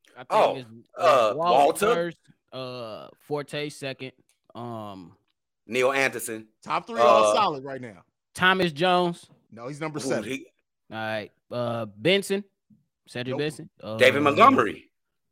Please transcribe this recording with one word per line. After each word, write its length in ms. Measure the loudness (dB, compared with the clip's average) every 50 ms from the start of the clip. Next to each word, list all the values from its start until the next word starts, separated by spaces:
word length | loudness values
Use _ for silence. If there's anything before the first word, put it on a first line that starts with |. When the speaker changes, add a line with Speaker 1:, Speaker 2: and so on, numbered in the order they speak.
| _ _ _
Speaker 1:
I 40 | -20
think 80 | -8 -2
Speaker 2:
Oh, 260 | 2 2 4 2 2 -2
Speaker 1:
it's, 100 | -8 -14 -20 -20 -20 _ _ 2
Speaker 2:
uh, 360 | 4 6 6 6 4 2 0
Speaker 1:
Walter 160 | 0 0 2
Speaker 2:
Walter? 420 | 4 6 6 4 4 2 0 0 0
Speaker 1:
first, 220 | 0 -2 -4 -8 _ _ _ _ _ _ _
uh, 560 | -14 -12 -12 -10 -10 -12 -12 -12 -12 -14 -16 -18 -20 _ _ -8
Forte 420 | -8 -8 -8 -8 -8 -8 -8 -8
second. 420 | -10 -10 -10 -12 -10 -10 -14 -16 -16 _ _ _ _ _ _ _ -16
Um, 600 | -14 -12 -10 -10 -10 -12 -12 -12 -14 -16 -18 -20 _ _ _ _ _ _ _ _ _ _
Speaker 2:
Neil 260 | -4 0 2 2 2
Anderson. 560 | 2 2 0 0 -2 -4 -8 -10 -10 -12 -14 _ _ _ _
Speaker 3:
Top 220 | -6 -6 -6 -6
three 140 | -6 0 4
all 320 | 6 6 6 6 6 4
Speaker 2:
Uh, 20 | 4
Speaker 3:
solid 300 | 4 2 0 -2 -4 -8
right 180 | -12 -12 -12
now. 220 | -14 -16 -18 -20 _ _ _ _ _ _ _
Speaker 1:
Thomas 360 | 2 4 4 4 4 2 -2
Jones. 540 | -2 0 2 2 4 2 2 0 -2 -6 -12 _ _ _ _ _
Speaker 3:
No, 160 | -20 -16 -14 -14
he's 120 | -10 -8
number 160 | -8 -8 -8 -6
Speaker 2:
Ooh, 20 |
Speaker 3:
seven. 220 | -4 -4 -4 -4 -4
Speaker 2:
he 200 | -6 -8 -10 -12 -16 _ _ _ _ _ _ _ _
Speaker 1:
All 60 | -12 -8
right. 340 | -6 -6 -6 -6 -8 -10 _ _ _ _
Uh, 360 | -8 -6 -6 -6 -6 -6 -8 -10 -10 -4
Benson. 460 | 0 0 2 2 0 -2 -6 -6 -6 -10 _ _ _ _ _ _ _ _ _ _ _ _
Cedric 220 | -12 -10 -8 -6
Speaker 3:
Nope. 80 | -6 -4
Speaker 1:
Benson? 300 | -6 -6 -8 -10 -16 -20 _ _ -14 -10 -2 2
Speaker 2:
David 220 | 4 4 4 4
Speaker 1:
Uh, 20 |
Speaker 2:
Montgomery. 680 | 2 2 4 6 6 6 6 6 2 0 -4 -8 -14 _ _ _ _ _ _ _ _ _